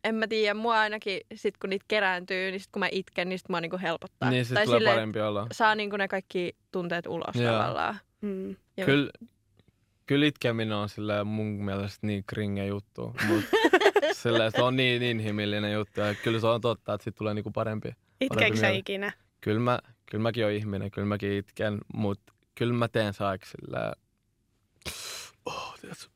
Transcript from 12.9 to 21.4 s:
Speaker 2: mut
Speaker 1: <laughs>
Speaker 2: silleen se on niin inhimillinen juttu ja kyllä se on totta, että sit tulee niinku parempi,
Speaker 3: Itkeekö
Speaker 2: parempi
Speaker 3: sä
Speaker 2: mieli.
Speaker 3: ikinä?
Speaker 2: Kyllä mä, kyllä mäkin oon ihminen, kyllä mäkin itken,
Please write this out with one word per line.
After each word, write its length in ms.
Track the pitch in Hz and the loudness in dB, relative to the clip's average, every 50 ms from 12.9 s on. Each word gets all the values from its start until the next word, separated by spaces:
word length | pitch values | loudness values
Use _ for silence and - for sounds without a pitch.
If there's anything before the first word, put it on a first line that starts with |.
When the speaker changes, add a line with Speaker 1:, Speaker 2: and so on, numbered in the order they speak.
| _ - 120 113 120 - - | _ -10 -8 -8 -6 -4 0
Speaker 2:
mut 160 | 302 339 320 277 - - 453 453 - - 359 - | 2 2 2 2 2 2 4 6 6 6 6 6
Speaker 1:
<laughs> 300 | 403 - 403 294 311 392 - | 6 4 4 2 2 -2 0
Speaker 2:
silleen 300 | - 120 117 117 110 110 | 2 2 4 4 2 2
se 100 | 107 127 | 2 4
on 140 | 120 127 127 | 2 4 4
niin 260 | 131 131 127 120 120 123 | 4 4 4 4 2 2
inhimillinen 680 | 120 117 110 107 107 104 107 104 104 104 104 104 104 104 | 0 0 0 0 -2 -2 0 0 0 0 0 0 0 0
juttu 280 | 107 104 _ _ - | -2 -2 _ _ 0
ja 140 | 104 104 104 | 0 0 0
kyllä 240 | - - 120 113 113 | 0 0 0 0 2
se 80 | 110 | 4
on 140 | 113 117 117 | 2 2 4
totta, 320 | 104 120 110 - _ - 104 | 2 0 0 0 _ -6 -6
että 100 | 104 - | -4 -4
sit 120 | 113 - | -10 -8
tulee 180 | - 107 107 104 | -4 -4 -2 -2
niinku 180 | 107 101 104 | -2 -6 -4
parempi, 360 | - 110 113 113 110 107 - 117 120 _ _ _ _ _ | -4 -2 -2 -2 -2 -4 -6 -8 -12 _ _ _ _ _
Speaker 3:
Itkeekö 120 | 262 269 - | -2 0 2
Speaker 2:
parempi 220 | - 233 214 214 | 2 2 4 4
Speaker 3:
sä 80 | 220 214 | 4 4
Speaker 2:
mieli. 120 | 190 190 | 2 2
Speaker 3:
ikinä? 340 | 190 196 - 196 196 202 208 - _ _ _ _ _ | 0 -2 -4 -6 -4 -4 -6 -8 _ _ _ _ _
Speaker 2:
Kyllä 180 | - 107 107 110 | -2 0 0 2
mä, 200 | 120 123 123 113 _ - _ _ _ - | 2 2 2 0 _ -12 _ _ _ -8
kyllä 100 | - 107 | -4 -2
mäkin 220 | 110 113 101 120 110 | -2 0 0 0 0
oon 100 | 104 104 | 0 0
ihminen, 380 | 104 107 107 98 98 101 98 | -2 -4 -4 -4 -4 -6 -6
kyllä 160 | - 104 101 | -6 -4 -2
mäkin 240 | 104 104 104 98 101 | -2 -2 -2 -2 -2
itken, 460 | 101 101 | -2 -2